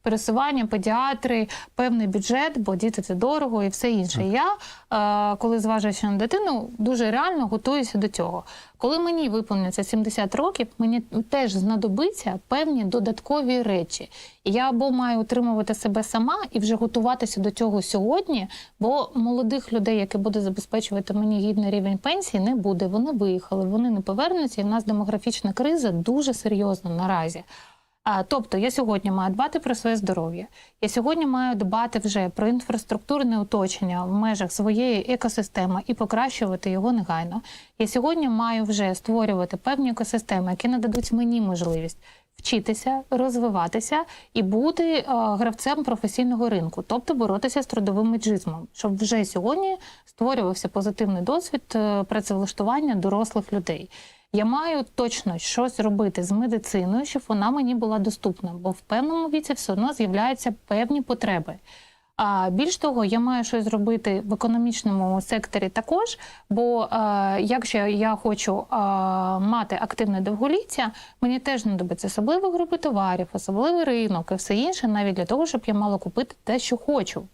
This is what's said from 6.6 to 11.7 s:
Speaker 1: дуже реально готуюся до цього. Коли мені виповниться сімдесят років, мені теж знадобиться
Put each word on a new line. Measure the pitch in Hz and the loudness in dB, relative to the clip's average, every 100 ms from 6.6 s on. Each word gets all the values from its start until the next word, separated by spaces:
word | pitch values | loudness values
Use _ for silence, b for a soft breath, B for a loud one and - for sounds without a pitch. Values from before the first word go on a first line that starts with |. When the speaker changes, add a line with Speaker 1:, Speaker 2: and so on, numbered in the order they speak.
| 233 240 | -4 -2
Speaker 1:
дуже | 220 247 220 | 0 2 2
реально | 233 339 339 226 | 2 0 0 0
готуюся | 214 247 285 233 202 | 0 0 0 0 0
до | 202 | -2
цього. | - 170 175 - B B _ | -2 -4 -4 -10 B B _
Коли | 240 320 | 0 2
мені | 339 330 277 | 0 0 0
виповниться | 214 220 196 185 196 | -2 0 -2 0 -2
сімдесят | 196 220 220 214 196 - | -2 0 0 -2 -2 0
років, | 339 381 233 - | 0 -2 -6 -2
мені | 226 233 233 190 214 | 0 0 -2 -4 0
теж | 277 247 | 0 2
знадобиться | 190 196 | 2 2